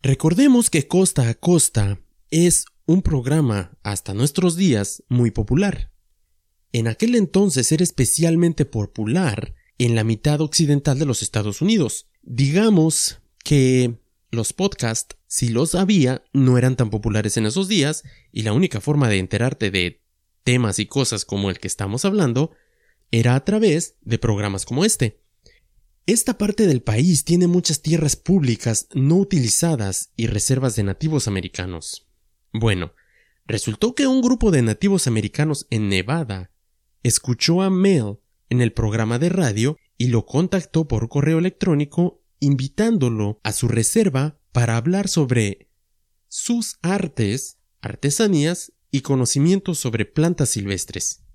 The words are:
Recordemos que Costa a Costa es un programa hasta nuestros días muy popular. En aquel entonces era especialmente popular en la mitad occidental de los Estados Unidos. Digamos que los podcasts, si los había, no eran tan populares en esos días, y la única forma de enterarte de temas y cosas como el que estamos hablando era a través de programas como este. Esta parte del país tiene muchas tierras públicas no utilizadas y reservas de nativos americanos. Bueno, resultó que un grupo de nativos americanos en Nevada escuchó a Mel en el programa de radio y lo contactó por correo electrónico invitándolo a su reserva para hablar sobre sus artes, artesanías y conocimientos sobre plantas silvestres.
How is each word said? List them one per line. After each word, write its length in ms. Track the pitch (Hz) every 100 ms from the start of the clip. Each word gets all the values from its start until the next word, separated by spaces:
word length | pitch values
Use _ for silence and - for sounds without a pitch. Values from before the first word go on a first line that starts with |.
Recordemos 680 | 135 135 - 180 285 240 208
que 160 | 160 -
Costa 420 | 180 185 - 117
a 60 | 113
Costa 680 | 175 170 - 113 101 101 - _ _
es 340 | 156 175 - - _ -
un 160 | 180
programa 720 | - 147 123 160 135 101 87 -
hasta 320 | 107 101 - 101
nuestros 400 | 143 - 185 165
días 480 | 190 107 101 - _
muy 200 | 123 120
popular. 640 | - 104 131 120 - - _ _ _ _ _ _ _ _
En 160 | 120 113
aquel 260 | 110 226
entonces 580 | 247 190 196 202 135 120
era 120 | 160
especialmente 800 | 175 - 120 - 165 165 170 165 139
popular 880 | 110 101 - 107 160 170 101 - - _ _
en 160 | 120
la 100 | 113
mitad 380 | 110 110 147 147
occidental 560 | 156 156 151 143 147 131
de 80 | 151
los 160 | 120
Estados 400 | 104 110 104 98
Unidos. 480 | 185 226 127 - - _
Digamos 960 | - 120 139 170 220 185 160 - - - _ _
que 560 | - 147 131 127 123 117 _ _ _
los 220 | 117 110
podcasts, 600 | - 196 - 117 113 - - _
si 220 | - 117
los 260 | 113 156 170
había, 480 | 190 202 127 131 _
no 240 | 139 127 123
eran 180 | 127 127
tan 140 | 113
populares 480 | 107 110 107 107 117
en 80 | 107
esos 220 | 151 190
días, 360 | 208 143 156 - - _
y 100 | -
la 120 | 110
única 280 | 113 185 107
forma 260 | 143 147 123
de 120 | 98
enterarte 500 | 92 101 123 139 107
de 320 | 92 87 - _ _ _ _
temas 360 | - 123 110 92
y 80 | 104
cosas 360 | 139 127 104
como 280 | - 101 98
el 80 | 90
que 80 | 95
estamos 360 | - 98 117
hablando 480 | 196 208 147 117 160 _ _ _ _ _ _
era 240 | 113 120 127
a 100 | -
través 500 | 214 214 156 - _
de 160 | - 117
programas 480 | 113 104 104 98 -
como 200 | 123 214
este. 360 | - 117 _ _ _ _ _ _ _ _ _ -
Esta 320 | 233 - 214
parte 260 | 208 208 202
del 160 | 127
país 440 | - 107 175 160 -
tiene 200 | 175 180
muchas 380 | 180 170 156
tierras 320 | - 165 151 -
públicas 720 | - 190 131 113 120 110 -
no 240 | - 135 175
utilizadas 960 | 196 175 117 - 170 143 98 92 - -
y 100 | 113
reservas 500 | 101 - 131 131 110
de 80 |
nativos 440 | 98 92 156 151 113
americanos. 800 | 95 90 - 92 85 - - _ _ _ _ _
Bueno, 420 | 113 113 92 85 _ _ _ _ _ -
resultó 480 | - - - 220
que 140 | 247 269
un 140 | 262
grupo 280 | 247 254 220
de 140 | 151
nativos 420 | 117 104 196 196 131
americanos 600 | 110 107 - 156 143 -
en 200 | 113 104
Nevada 640 | 95 98 165 127 95 90 _ _ _ _ _
escuchó 580 | 123 - - 117 - 175
a 80 | 190
Mel 480 | 185 196 175 107 104 _ _ _
en 120 | 123
el 120 | 120
programa 460 | - 110 110 110 120
de 100 | 170
radio 480 | 180 139 101 123 156 _ _
y 100 | 123
lo 180 | 117 -
contactó 640 | 135 180 190 - 160 151
por 200 | 110 117
correo 300 | 147 139 160
electrónico 840 | 180 - 185 147 147 - 175 - _ _
invitándolo 1000 | 143 135 135 - 220 220 127 110 104 104
a 100 | 110
su 160 | - 117
reserva 680 | 113 110 226 202 131 147 - _
para 240 | 123 117 113
hablar 320 | 131 190 196
sobre 640 | 170 131 123 104 98 _ _ _ _ _ _ _
sus 500 | - - 240 214 -
artes, 760 | 170 196 175 - 104 123 - _ _ _
artesanías 960 | - - 139 143 214 170 151 175 - _ _
y 80 | 139
conocimientos 800 | - 135 120 139 156 196 190 160
sobre 260 | 127 110 98
plantas 440 | - 165 175 139
silvestres. 760 | 110 98 95 - - - - -